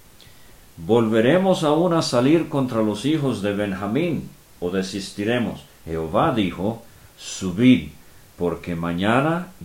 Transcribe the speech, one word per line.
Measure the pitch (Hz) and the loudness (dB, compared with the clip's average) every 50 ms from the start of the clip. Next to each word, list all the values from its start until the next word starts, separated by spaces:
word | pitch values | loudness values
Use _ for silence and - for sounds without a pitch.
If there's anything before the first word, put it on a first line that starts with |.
| - - - - - - - - - - - - - - - | -20 -20 -20 -20 -20 -20 -20 -20 -20 -20 -20 -20 -20 -20 -20
¿Volveremos | - 82 85 110 120 117 110 113 113 110 127 160 185 190 190 180 185 170 | -10 0 2 4 4 4 4 4 4 4 4 4 4 4 2 2 2 2
aún | 147 151 160 175 180 170 | 2 2 2 2 2 2
a | 160 | 0
salir | 147 - 131 123 123 139 160 170 156 - | 0 0 2 2 4 4 4 4 2 0
contra | 147 139 131 123 120 113 | -2 -2 -2 -2 0 0
los | 110 107 104 104 - | 0 0 -2 -2 0
hijos | 139 160 151 139 131 113 98 | 0 0 0 0 -2 -2 -2
de | 95 104 101 | -2 -2 -2
Benjamín | 98 104 101 95 92 101 101 110 139 175 175 151 - - - - - - - - - | -2 -2 -4 -4 -4 -4 -2 -2 0 0 -2 -2 -4 -6 -10 -16 -20 -20 -20 -12 -8
o | 87 90 | -6 -2
desistiremos? | 92 95 95 - - 98 92 - - 98 104 110 120 123 110 95 - - - - - - - | -2 -2 -2 -2 -6 -8 -8 -8 -8 -4 -2 -2 0 0 -2 -4 -6 -10 -14 -20 -20 -18 -10
Jehová | 80 82 80 80 78 85 113 147 165 139 | -8 -6 -6 -4 -2 0 0 0 2 0
dijo, | 113 98 87 85 87 92 107 117 120 - - - - - - _ | 0 -2 -2 -2 -4 -4 -4 -6 -6 -12 -20 -20 -20 -20 -20 _
"Subid, | - - - - - 95 92 85 95 123 127 123 - 78 73 - - - - - - - - - | -18 -16 -14 -10 -6 -6 -4 0 4 6 6 6 4 2 -4 -14 -20 -20 -20 -20 -20 -20 -20 -6
porque | - 87 85 85 85 - 90 85 | -4 -2 -2 -2 -4 -6 -6 -6
mañana | 85 85 85 87 87 98 107 117 131 139 160 165 175 180 180 - - | -4 -4 -4 -2 0 0 2 2 2 2 0 -2 -4 -6 -10 -14 -16